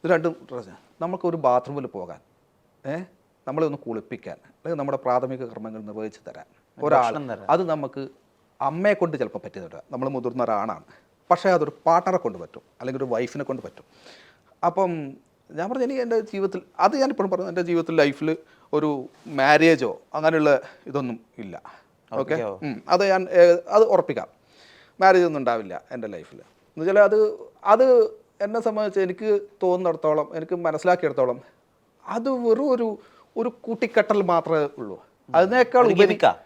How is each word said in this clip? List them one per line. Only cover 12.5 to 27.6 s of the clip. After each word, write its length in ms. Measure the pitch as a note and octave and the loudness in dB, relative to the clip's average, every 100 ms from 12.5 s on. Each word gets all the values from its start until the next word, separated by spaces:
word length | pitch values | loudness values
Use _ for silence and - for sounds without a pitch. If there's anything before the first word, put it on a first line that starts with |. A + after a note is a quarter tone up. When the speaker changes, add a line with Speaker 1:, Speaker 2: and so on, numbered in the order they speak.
| - _ _ | -20 _ _
Speaker 1:
അല്ലെങ്കിൽ 220 | B2+ C3 | -10 -8
ഒരു 60 | C3 | -4
വൈഫിനെ 300 | A#2 B2 C#3+ C#3 | -4 -4 -8 -8
കൊണ്ട് 120 | C3 - | -10 -10
പറ്റും. 200 | - _ _ - - - _ _ _ E3+ | -20 _ _ -20 -20 -20 _ _ _ -2
അപ്പം 220 | F3 F#3+ E3 C#3+ C3+ _ _ _ D3+ | 0 -2 -2 -8 -14 _ _ _ -10
ഞാൻ 80 | F#3 | -6
പറഞ്ഞു, 160 | B3+ B3 | -4 -4
എനിക്ക് 140 | C4 A#3+ | -4 -2
എൻ്റെ 120 | A3+ A3 | -2 -4
ജീവിതത്തിൽ, 280 | G3 G3 F#3 - - | -4 -4 -6 -12 0
അത് 100 | F#3 C#4 | 2 2
ഞാനിപ്പോഴും 280 | C4 - F#3+ | -2 0 -2
പറഞ്ഞു, 160 | F3+ F#3 | -2 -4
എൻ്റെ 120 | F3 F3 | -4 -2
ജീവിതത്തിൽ 260 | E3+ E3 E3 | -2 0 2
ലൈഫിൽ 280 | D3 C3+ D#3 D#3+ _ _ _ D3+ | 2 2 -4 -4 _ _ _ -2
ഒരു 140 | D3+ C#3+ C3 _ - C#3+ | 0 -4 -8 _ -10 0
മാരേജോ 540 | C3+ D3+ E3 D#3 A#2+ - _ D3+ | 4 6 6 4 0 -6 _ 0
അങ്ങനെയുള്ള 340 | D#3 D#3+ D3+ C3+ - - - | 0 2 4 2 0 -20 -8
ഇതൊന്നും 260 | C#3 B2+ A#2 _ - | -6 -6 -10 _ -18
ഇല്ല. 120 | G2+ E2 - - _ _ _ | -16 -16 -18 -20 _ _ _
ഓക്കെ, 60 | C3+ | -8
Speaker 2:
ഉറപ്പിക്കാവോ? 380 | C3+ D#3 A2 G2 D3 | -4 -4 -6 -8 -10
Speaker 1:
ഉം, 100 | A#2 - | -10 -2
അത് 100 | F3+ G3 | 2 2
ഞാൻ, 100 | F#3 F#3 F3+ | 0 2 6
ഏ, 40 | F3 F3 - G#3 | 8 6 2 4
അത് 80 | A3 | 6
ഉറപ്പിക്കാം. 340 | F#3+ - - - _ _ _ _ _ _ _ | 4 2 -6 -8 _ _ _ _ _ _ _
മാരേജ് 240 | F#3+ F#3 E3+ | 6 6 4
ഒന്നും 120 | D3+ | 0
ഉണ്ടാവില്ല 320 | A#2+ A#2 G2 F2 _ | -2 -2 -6 -12 _
എൻ്റെ 140 | B2 A2 | -12 -12
ലൈഫിൽ. 240 | F#2 D2+ - - _ _ | -12 -16 -20 -20 _ _
എന്ന് 100 | - | -8
വെച്ചാൽ 160 | E3 G3 G3+ | 0 4 6
അത്, 100 | G#3+ G#3+ A3 - _ | 4 0 -2 -18 _